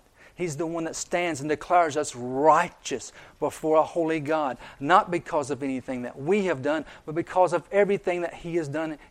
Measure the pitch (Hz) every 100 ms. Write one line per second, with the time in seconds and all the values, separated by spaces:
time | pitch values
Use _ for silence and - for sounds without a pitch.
0 | _ _ - - 175 143 165 165 160 160
1 | - 175 175 143 151 147 - 175 165 143
2 | 143 123 127 131 156 151 175 - - 127
3 | - - - - 147 - 156 156 139 175
4 | 160 160 139 156 143 120 - - 139 190
5 | 185 170 - 160 131 131 139 131 127 127
6 | 120 - 143 208 185 143 143 156 - -
7 | - 156 170 185 175 170 - 202 202 202
8 | - 175 170 - 170 170 147 147 160 151
9 | -